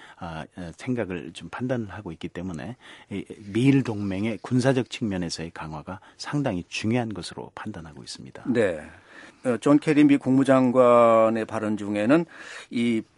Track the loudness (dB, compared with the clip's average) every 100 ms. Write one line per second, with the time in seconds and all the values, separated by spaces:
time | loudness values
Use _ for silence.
0 | -20 -16 -12 -10 -12 -12 -14 -10 -6 -6
1 | -4 -8 -10 -14 -14 -8 -6 -6 -6 -10
2 | -12 -10 -12 -10 -8 -8 -12 -14 -18 -20
3 | -12 -10 -10 -14 -6 0 4 4 2 -4
4 | -4 -4 -4 -6 -2 0 2 2 -2 -4
5 | -4 -4 -4 -6 -10 -12 -12 -12 -12 -14
6 | -16 -16 -8 -4 -2 -4 -6 -6 -2 -2
7 | -2 -8 -12 -12 -14 -14 -12 -12 -14 -18
8 | -18 -16 -18 -10 -2 0 0 -2 -10 -20
9 | -20 -20 -20 -8 -4 0 4 4 4 6
10 | 6 6 4 2 4 4 4 6 6 8
11 | 8 6 4 2 -4 -4 -4 -4 -4 -2
12 | 4 4 2 -6 -18 -18 -8 -2 0 0
13 | -4